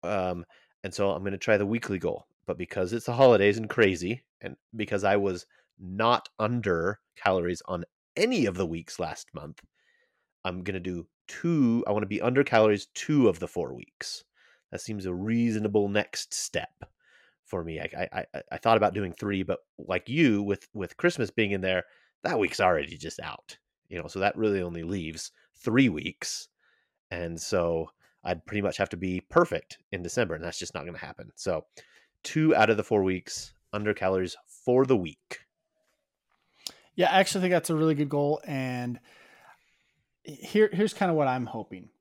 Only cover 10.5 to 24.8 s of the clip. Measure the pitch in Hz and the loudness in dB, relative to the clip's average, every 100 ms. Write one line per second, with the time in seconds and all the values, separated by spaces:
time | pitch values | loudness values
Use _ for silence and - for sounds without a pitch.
10.5 | 90 90 95 90 90 82 _ - - 170 | -6 -6 -6 -6 -8 -10 _ -20 -6 0
11.5 | 165 127 117 - 104 101 104 120 127 143 | 4 4 2 2 -2 0 -2 0 2 4
12.5 | 117 110 104 - - - 151 117 87 82 | 6 6 4 -2 -12 0 4 4 4 -4
13.5 | - 85 64 - _ - - _ _ _ | -6 -6 -8 -18 _ -14 -14 _ _ _
14.5 | _ _ 87 - 104 92 87 104 117 117 | _ _ -14 -8 -6 -4 -4 0 2 2
15.5 | 107 107 104 101 101 101 - - - - | 2 2 2 4 2 0 -4 -8 -8 -6
16.5 | 82 - _ - _ _ _ _ _ _ | -6 -8 _ -20 _ _ _ _ _ _
17.5 | 98 82 80 78 - 87 - - - - | -8 -6 -8 -8 -8 -8 -8 -10 -12 -10
18.5 | - 123 113 101 92 98 - 104 98 92 | -4 2 4 4 0 -6 -6 -4 -2 -2
19.5 | 95 _ - - 90 - 135 147 101 101 | -6 _ -20 -4 -4 -2 2 4 4 0
20.5 | 98 _ 107 90 - 175 175 113 - 107 | -4 _ -10 -10 -2 -2 0 -4 0 0
21.5 | 98 95 92 - _ _ _ - 147 95 | 0 0 -2 -2 _ _ _ -4 0 0
22.5 | - 95 85 71 76 80 - 82 - _ | 2 2 4 -2 -10 -12 -12 -12 -14 _
23.5 | - _ _ _ 92 78 95 98 - 110 | -20 _ _ _ -12 -10 -2 -2 0 0
24.5 | 98 90 85 | 0 -2 -6